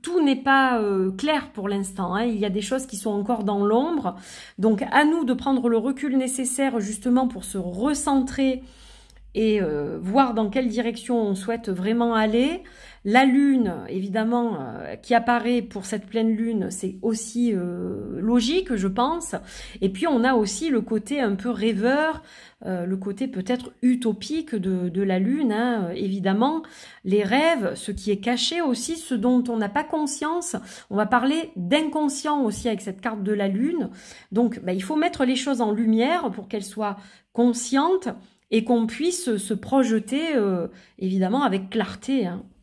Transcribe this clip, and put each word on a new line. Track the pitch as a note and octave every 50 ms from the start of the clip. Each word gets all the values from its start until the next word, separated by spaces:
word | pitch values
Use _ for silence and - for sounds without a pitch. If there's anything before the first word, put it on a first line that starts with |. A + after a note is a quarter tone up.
tout | - E4+ F4 F#4
n'est | D#4 C#4 C4+
pas, | C4 C4+ C#4 C4+ C4+ C4+ C4 B3 A3+
euh, | G#3+ G3+ G3 F#3+ F#3 F#3+
clair | F#3+ F#3+ C#4 D4+ D#4 C#4 C#4 - -
pour | G#3+ F#3+ G3+
l'instant, | G3+ G3 G3 F#3+ F#3+ G3 F#3 F3 F3+
hein. | G3+ A#3
Il | B3 A3+
y | G3+ G#3
a | G#3
des | F#3 G#3+
choses | G3+ - C4 C4+ C4
qui | - -
sont | F#3+ - A3+
encore | G#3 G3+ G3+ G#3 B3 A3 G3+
dans | G3+ G3+ G3+ G3+
l'ombre. | G#3 G#3+ A#3+ C#4+ E4+ E4+ C#4+ - F#3 F#3 - - - - - - - _
Donc | - F#3+ A3 G#3+ G3+ - -
à | - C4+ D4+
nous | D4+ D#4+ E4+ D4+
de | A3+ B3+
prendre | B3+ - C#4 C4+ B3 - A#3+
le | A3+
recul | A3+ G#3+ C4+ C4 C4 D4 D4 B3+
nécessaire | C4 C4 B3+ C4 - C4 B3 - - C4+ C4+ A#3+ A3+
justement | G3 G#3 G#3+ - - B3+ A#3+ C4 B3+ A#3
pour | - F#3 -
se | - -
recentrer | F#3+ F3 F3+ F3+ F#3 A#3 D4 D4 C#4+ - D4+ C#4 C4+ B3+ C4 - - C4+ C4 C4 B3+ - - - - - - - - - _ _ - - - -
et, | G3+ A3 A3 G#3+ G#3
euh, | F#3+ D#3 D3+ D3 C#3+ D#3 E3 D#3+
voir | E3+ F#3 G#3 C4+ C4+ B3 A3
dans | A3+ A3 G3+
quelle | G3+ C4 C4
direction | A#3 G#3+ A#3+ A3+ A#3 A#3 - - - B3
on | A#3 A3 G3+ G3
souhaite | F#3+ F#3+ A3+ A#3 A#3 A#3 G3+
vraiment | F#3 F3 F#3 G#3+ A3+ A#3+ A#3+ A#3 A#3
aller. | A3 A3 A3 G#3+ A#3 C4 D4 E4+ F#4+ - - - - - - - - _
La | G3+ G#3+ B3 C4+
lune, | C4+ B3 C#4 C#4+ C#4 C4+ B3+ A3+ F#3+ - - F#2
évidemment, | - D3 F#3+ F#3+ G3+ F#3+ A3 A3 A3+ A#3+ A#3+ A#3+ A#3 G3+ D3+
euh, | C3 B2 - - - D2 -
qui | - - - A#3+
apparaît | A#3 A#3 A#3+ A#3+ A#3 G#3+ A#3+ B3 A#3+
pour | G3 A#3 - G3+ F#3
cette | - A3 G3+ G3
pleine | - - A3+ A3+ A3+ A3
lune, | G#3+ A3+ A3+ A3+ G3+ F#3+ F#3+
c'est | F#3 - - F#3+ F#3+ -
aussi, | - A3+ A3 A3 - - - A#3+ A#3+ A#3 G#3
euh, | F#3 F3 F3 F3 F3 F3+ F3+ F#3+ G3 - - - -
logique, | F#3 A3 A#3+ B3 A3 B3 E4 F#4 F#4 F#4 B3
je | G3+ F#3
pense. | G3 F#3+ A#3+ A#3+ C#4+ E4 E4+ E4 - - D#3+ - - - - - - - -
Et | F#3+
puis, | F#3+ F#3+ - D4+
on | E4+ C#4+ A#3 A#3
a | C4 C4+
aussi | A3+ G#3+ F#3+ - - D#4+ E4
le | C4+ A3
côté | G3+ - A3+ G#3+ G#3+ - C#4+ D4
un | B3+ G#3 G3+
peu | F#3 G3+ B3
rêveur, | A#3 G3 G#3 A3+ G#3+ F#3+ G#3+ A#3+ C4+ D4 D#4 D#4+ D#4 D#4+ - - - - - - _ _ -
euh, | F#3 F#3 F3+ F3
le | F3+ F#3+
côté | F#3+ F#3+ G3+ G3 - C4+ C4+
peut-être | - F#3+ F#3 - B3+ B3 B3+ - - _
utopique | - B3 B3+ B3 B3 A3+ G#3 G#3 - - D4+ E4 D#4+ - A#3+
de, | G#3 F3 F#3+ F#3 F3+ F3+ F3+
de | E3 F#3+
la | G3+ F#3+ F#3
lune, | F#3 F#3+ A3+ C4+ D#4 D4+ A#3 G#3
hein, | G#3+ A#3+ B3 A#3+ G#3+ F#3
euh, | E3+ -
évidemment. | - G3+ G3 F#3+ G3+ F3+ G3 F#3+ G#3 A#3+ C#4+ D#4+ D#4+ D#4+ - - - - - - - -
Les | F#3 F#3+ G#3 G#3
rêves, | F#3+ A3+ C#4 D#4 E4 E4+ C4+ G3+ E3+ -
ce | - - - G3
qui | - - G#3
est | G3+ G3
caché | G3 A#3+ B3 B3 - - E4 F4
aussi, | E4+ C4+ A#3+ A#3+ - - E4
ce | E4 - - C4
dont | G#3+ A3 B3 B3+ B3 A#3+
on | B3 A#3
n'a | A3 G#3 G3+
pas | G#3 C#4+ D#4
conscience. | D#4 E4 D#4 D4+ C#4 - - D4+ D#4 E4 F4 E4+ - - - - - - - - _
On | G3+
va | G3+ G#3+
parler | G3+ B3+ A#3+ A#3+ C4+ D4+ E4 E4 D#4+ -
d'inconscient | F#3 F3 F3 C4+ D4+ D#4+ D4 D4+ D#4 D4+ C#4+ C#4 - - D4+ D4 C#4+ C4
aussi | G#3+ G3+ - -
avec | A#3+ A3 F#3+
cette | - G3+ F#3 -
carte | - A#3+ A3 G#3 F#3+
de | G#3
la | G#3+ G3+ G3
lune. | G3 F#3+ G#3 B3+ D#4+ F4 D#4+ G#3+ - - - - - - - - _ F#3+
Donc, | A3 B3 A3+ A#3+ -
bah, | - F3+ F#3
il | F#3+ F#3
faut | F#3+ D#4
mettre | D4+ D#4+ F4+ - - C4+
les | B3 C4
choses | C4 - C#4+ C#4 A#3
en | A#3+ G#3+
lumière | G#3+ G#3 A#3 A3 A3 A3 A#3+ C#4 E4+ F4 D#4+ A3+
pour | F#3 G#3 G3 -
qu'elles | - G#3 F#3+
soient | - - A3 G#3+ G3+ G3+ G3+ - - - _ _ _
conscientes, | _ A#3 A#3+ B3 A#3 A#3 - - C4+ C4+ D4 E4+ F#4+ F#4 - A#3+ - - - _ _ _ _ _
et | - A3 A3+
qu'on | A#3+ B3 A#3 A3+
puisse | A3+ - - D4+ F4+ F4+ - - B3+ A3
se | G3 F#3+ - A3
projeter, | G3+ - - C4 C#4 B3+ A3 A3+ A3 A3 - B3+ C#4+ E4 E4 D4+
euh, | B3 G#3 G3 F#3 F3 E3 - - - - _ _
évidemment, | - F#3+ F#3+ F#3+ F#3+ F#3 F3+ A3 C#4 D4
avec | B3 F#3+ G3 F#3+ F#3+
clarté, | - A3+ G3 G3+ - - - - C4+ C4 G3+
hein. | F3 F3+ F#3 - - _ _